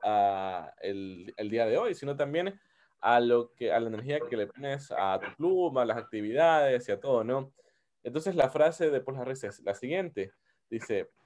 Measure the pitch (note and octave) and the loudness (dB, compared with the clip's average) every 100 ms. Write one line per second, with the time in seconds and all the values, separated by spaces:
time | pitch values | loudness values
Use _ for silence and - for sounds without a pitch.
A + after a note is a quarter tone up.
0 | G#2 G#2 G2+ G2 F#2+ F#2 D#2 - F#2+ G2 | 0 4 4 2 -2 -6 -8 -10 -8 -6
1 | G2 F2+ F2 - G#2+ A2+ A2+ C3+ A#3+ F3+ | -8 -10 -14 -8 -4 0 2 2 0 -4
2 | C#3 C#3+ C#3+ D#3 F#3 G3+ _ _ _ _ | -6 -4 -2 0 -2 -6 _ _ _ _
3 | G#2+ A#2+ A#2+ A#2+ A#2+ _ A#2 G2+ A2+ A2 | 4 4 6 2 2 _ 0 0 0 -4
4 | C3 D3 D#3 A#2 G2+ - C#3 C#3 - - | -4 -4 -4 -4 -4 -6 -8 -8 -6 -2
5 | G2 F#2+ - - E3 F#3 F3 C3 A#2 A#2 | 0 0 -4 -2 0 2 2 2 0 0
6 | A2 A2 G#2 B2+ E3 D#3 C#3+ B2 B2 G2 | -4 -6 -2 2 4 6 4 2 0 -4
7 | C#3 B2 A2 C3 C3+ _ _ _ _ _ | 0 0 2 -2 -4 _ _ _ _ _
8 | B2 C#3 G3 F3 C3 D3+ D#3 E3+ E3 C3+ | -8 -4 -2 2 2 4 2 4 0 0
9 | - C3 B2 C3 G#2 - - G2+ B2+ F3 | -2 -8 -8 -8 -10 -8 -6 -6 -4 -4
10 | F3+ A#2+ F#2+ - _ _ _ A2+ - G2+ | -4 -6 -8 -10 _ _ _ -10 -4 -4
11 | E2 _ | -4 _